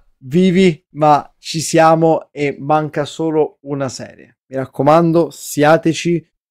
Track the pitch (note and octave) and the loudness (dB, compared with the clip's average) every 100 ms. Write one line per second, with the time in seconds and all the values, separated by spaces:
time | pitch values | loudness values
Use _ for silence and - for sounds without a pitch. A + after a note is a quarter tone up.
0 | _ _ C3 E3 F#3+ F3 F#3 D3 _ C#3+ | _ _ -4 0 2 2 2 0 _ -2
1 | D3+ D3 - _ - D#3+ C3 D#3+ D#3+ E3 | 2 2 0 _ -12 -8 -2 2 4 4
2 | E3 D#3 - C#3 D3 - C#3 D#3 D#3 D3+ | 2 0 -4 -8 -6 -6 -4 -2 -2 -6
3 | C#3 - D#3+ D#3 D3 _ C#3 C#3 C3+ - | -8 -6 -4 -2 -2 _ -12 -8 -8 -10
4 | A2 - - _ _ C3 C3 - C#3 D#3+ | -18 -20 -20 _ _ -10 -10 -2 2 4
5 | E3+ E3 D3 - - - D3 D#3+ E3 D3+ | 4 0 -2 -6 -12 0 2 2 2 -4
6 | E3 E3+ - _ _ | -4 -4 -6 _ _